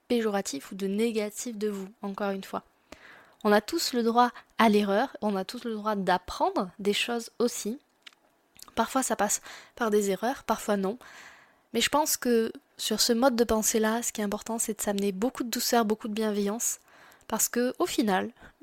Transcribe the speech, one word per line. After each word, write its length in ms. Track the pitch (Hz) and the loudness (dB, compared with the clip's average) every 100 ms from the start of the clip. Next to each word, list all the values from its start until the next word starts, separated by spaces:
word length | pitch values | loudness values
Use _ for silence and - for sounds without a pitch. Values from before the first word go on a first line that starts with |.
| - | 0
péjoratif 640 | 240 220 202 - 277 - | 2 2 0 -2 -8 -10
ou 40 | 190 | -6
de 120 | 196 | -2
négatif 680 | 202 233 214 208 - 247 208 | 0 0 0 -4 -6 -10 -4
de 120 | 214 | -4
vous, 180 | 196 190 - | -4 -8 -10
encore 300 | 202 196 202 | -10 -4 -4
une 120 | 196 | -4
fois. 200 | - 190 - _ _ - - - - _ | -6 -10 -10 _ _ -20 -20 -20 -20 _
On 80 | 214 | 4
a 100 | 208 | 4
tous 320 | - 330 - | 4 -2 -2
le 80 | 247 | 0
droit 300 | 226 233 240 - - - | 2 4 4 0 -6 4
à 120 | 226 | 6
l'erreur, 460 | 208 202 202 269 - | 6 4 2 0 -4
on 140 | 208 196 | -4 -2
a 100 | 185 | -4
tous 180 | 247 | -8
le 100 | 240 | -8
droit 220 | 214 214 202 | -6 -4 0
d'apprendre 760 | 185 180 - - 349 359 185 - | 2 0 0 -2 0 0 -4 -2
des 140 | 202 | -2
choses 360 | 202 - 233 233 - | 0 -2 -4 -6 -2
aussi. 420 | 240 - 202 269 _ _ - - _ _ _ _ - | 0 0 -6 -8 _ _ -20 -20 _ _ _ _ -4
Parfois 300 | - 226 269 | -2 0 0
ça 120 | 254 220 | 0 0
passe 260 | 208 - - - - - | 0 -2 -6 -20 -16 -4
par 160 | 226 | 2
des 180 | 208 196 | 2 2
erreurs, 340 | 185 233 277 | 0 -2 -2
parfois 340 | - 214 - 196 | -2 -2 0 0
non. 200 | 190 247 - - - - - _ _ | 0 -4 -12 -20 -20 -20 -20 _ _
Mais 80 | 226 | -2
je 80 | - | 2
pense 280 | 285 302 - | 2 2 0
que 340 | 247 233 226 - _ - | 2 2 2 -4 _ -8
sur 240 | - 214 | -2 2
ce 120 | - | 2
mode 220 | 233 269 233 | 4 4 4
de 80 | |
pensée-là, 580 | 233 220 214 226 220 233 | 2 2 2 2 0 0
ce 100 | - | -4
qui 100 | - | -4
est 20 | |
important, 340 | 208 208 - 226 | -4 -4 -6 -4
c'est 200 | - 208 | -4 -4
de 40 | |
s'amener 300 | 208 202 202 | -2 0 -2
beaucoup 320 | 185 247 - | 0 -2 -2
de 60 | 247 | -6
douceur, 360 | 240 - 240 214 | -4 2 2 2
beaucoup 220 | 214 226 | 0 -4
de 60 | |
bienveillance. 640 | 208 214 208 202 233 - - _ - - - - | -2 -2 0 -2 -2 -4 -6 _ -20 -20 -20 -6
Parce 200 | 220 - | -2 0
que, 280 | 240 247 - | 0 -2 0
au 80 | 349 | 0
final, 460 | - 214 190 208 - - _ | 2 2 2 -2 -10 -20 _